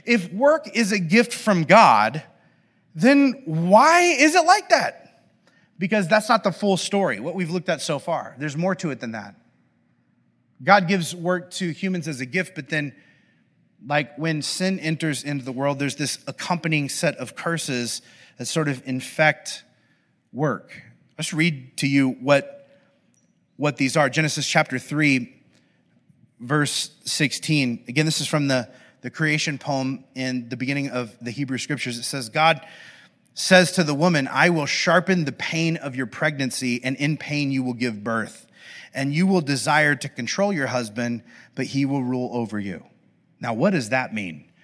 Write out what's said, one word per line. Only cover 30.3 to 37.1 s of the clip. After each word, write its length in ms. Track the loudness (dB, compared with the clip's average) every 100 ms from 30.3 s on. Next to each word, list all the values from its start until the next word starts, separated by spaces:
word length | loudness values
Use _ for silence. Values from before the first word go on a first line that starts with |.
| -4 -6
the 80 | -6
beginning 320 | -4 -4 -4
of 260 | -6 -8 -10
the 80 | -10
Hebrew 300 | -6 -6 -6
Scriptures. 400 | -4 -6 -6 -8
It 40 |
says, 260 | -8 -8 -6
"God 360 | 2 2 2 -4 -20 -20 -20 -20 _ _
says 380 | -8 6 6 6
to 100 | 2
the 100 | 0
woman, 340 | 2 2 2 0
'I 220 | 2 2
will 160 | 2 -2
sharpen 600 | -2 4 2 4 0 0
the 60 |
pain 460 | -4 -6 -2 0 -2
of 180 | -4 -6
your 120 | -8
pregnancy, 760 | -2 -4 -2 -4 -2 -4 -2
and 120 | -4 -2
in 200 | -2